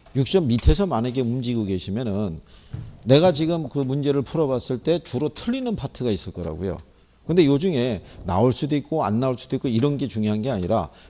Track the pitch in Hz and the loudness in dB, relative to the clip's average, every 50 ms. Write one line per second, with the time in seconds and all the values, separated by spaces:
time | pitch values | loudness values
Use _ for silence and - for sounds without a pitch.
0 | - - - 131 131 - - 190 160 120 120 117 - - 156 165 202 180 135 110 | -14 -4 -2 -2 0 2 2 2 4 2 2 4 4 4 4 4 4 0 0 0
1 | 117 127 120 135 123 117 123 131 117 123 120 113 104 95 95 90 - 87 98 117 | 0 0 -2 -2 0 0 -2 -2 -2 -2 -2 -2 0 -2 -2 -2 -4 -4 -4 -4
2 | - 110 95 101 107 90 80 76 - - - - - - - - - - - - | -4 -2 -2 -2 -2 -4 -6 -8 -14 -18 -20 -20 -18 -14 -14 -12 -12 -14 -16 -2
3 | - 107 135 151 175 185 160 139 160 160 170 165 151 131 - 143 135 127 135 147 | 4 6 6 6 6 6 4 2 0 0 -2 -2 -4 -4 -4 -4 -2 -2 -2 0
4 | 135 143 139 143 127 - - 160 156 135 131 120 - - 127 113 - 151 170 170 | 0 0 0 0 -2 -2 -2 0 0 0 0 -2 -2 -4 -6 -2 0 0 0 0
5 | - - - 123 151 147 - - - 233 247 269 254 240 208 - 139 135 - - | -2 -4 -4 -2 -2 -4 -4 -6 -4 -4 -4 -2 -2 -4 -4 -4 -6 -8 -6 -4
6 | 127 120 101 90 - 95 - 92 85 82 78 80 95 95 78 78 - - _ _ | -2 -2 -2 -2 -4 -8 -10 -8 -6 -6 -6 -4 -4 -6 -6 -8 -10 -18 _ _
7 | _ _ _ _ - - 165 185 160 139 143 139 175 196 160 120 123 127 107 85 | _ _ _ _ -4 0 4 4 6 6 4 2 2 0 0 0 0 0 -2 -4
8 | - - - - - 92 87 95 117 131 117 - 156 139 151 143 - - 160 156 | -8 -12 -18 -8 -4 0 2 4 4 4 2 0 -2 -2 -2 -2 -2 -2 -2 -2
9 | 120 98 107 117 131 131 123 113 - - 143 131 - 135 110 113 143 147 143 131 | 0 0 0 0 0 0 -2 -4 -6 -6 -4 -2 -2 0 0 2 2 2 0 0
10 | 143 117 - 110 107 107 107 107 107 135 123 95 87 85 113 107 87 - - - | -4 -4 -2 -2 0 0 0 0 -2 -2 -2 -2 0 0 0 0 0 -2 -8 -16
11 | - | -20